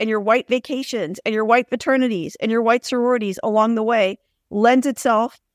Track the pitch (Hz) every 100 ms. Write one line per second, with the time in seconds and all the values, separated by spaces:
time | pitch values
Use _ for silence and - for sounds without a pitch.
0 | 220 220 202 247 - 247 - 262 269 226
1 | 160 185 - 220 220 240 - 247 - 262
2 | 254 196 160 - 220 226 226 247 - 247
3 | 240 247 208 185 214 214 220 226 220 233
4 | 190 202 _ _ _ 208 233 254 277 240
5 | 247 220 233 - _